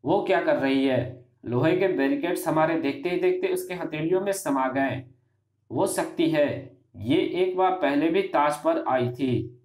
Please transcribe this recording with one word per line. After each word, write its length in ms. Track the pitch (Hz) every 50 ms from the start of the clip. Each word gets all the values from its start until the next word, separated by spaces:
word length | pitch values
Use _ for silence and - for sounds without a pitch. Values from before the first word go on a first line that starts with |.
| -
वो 180 | 131 175 185 175
क्या 180 | - 156 135
कर 140 | 165 160 147
रही 300 | 131 135 135 135 135 135
है? 400 | 135 131 127 120 - - - - _ _ _ -
लोहे 320 | - 120 123 139 160 180 185
के 100 | 196 190
बैरिकेड्स 600 | - 139 139 139 143 143 156 170 180 165 - 165
हमारे 340 | 151 156 160 165 165 160
देखते 280 | 143 139 135 - - 175
ही 100 | 180 165
देखते 280 | 170 180 180 - - 185
उसके 260 | 185 180 - - 180
हथेलियों 480 | 175 165 160 160 151 160 165 185 185
में 100 | 196 202
समा 360 | 190 - - 156 139 135 131 131
गए। 380 | 123 139 139 135 113 - - - - _ _ _ _ _ _ _ _ _ _ _
वो 160 | 110 135 185 185
शक्ति 420 | - - 175 - - - 165 156
है, 480 | 156 151 147 135 117 120 - - - _ _ _ _
ये 220 | - 101 113 147 180
एक 400 | - - 170 175 185 185 180 185
बार 140 | 185 185
पहले 380 | - - 151 139 143 143 156 170
भी 120 | 170 196
ताज 420 | 196 - - 151 143 151 147 - -
पर 220 | 160 165 - - -
आई 220 | 131 127 123 123
थी। 520 | 123 - 135 131 120 104 - - - -